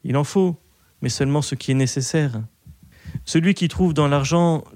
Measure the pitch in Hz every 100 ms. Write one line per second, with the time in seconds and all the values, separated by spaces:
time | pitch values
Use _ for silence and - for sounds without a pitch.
0 | 139 135 143 196 185 165 _ _ _ -
1 | 127 - 139 147 139 127 - 135 131 143
2 | 131 165 147 117 113 _ - - - -
3 | - - - 165 170 196 170 - 185 151
4 | 147 143 135 170 170 156 -